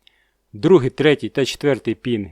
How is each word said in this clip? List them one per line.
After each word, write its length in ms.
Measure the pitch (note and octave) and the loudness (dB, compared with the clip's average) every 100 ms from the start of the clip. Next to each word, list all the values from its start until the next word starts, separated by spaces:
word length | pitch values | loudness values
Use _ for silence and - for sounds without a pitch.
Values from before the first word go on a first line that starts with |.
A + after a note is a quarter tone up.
| _ _ _ _ _ | _ _ _ _ _
Другий, 380 | G#2 D3+ F3+ B2+ | -4 2 4 2
третій 380 | - D3+ C#3+ G#2+ | 0 0 0 -2
та 160 | - | -4
четвертий 500 | C3 - D3 A#2 - | -4 -2 -2 -2 -4
пін 360 | A2 B2+ A2+ F#2+ | -6 -4 -6 -6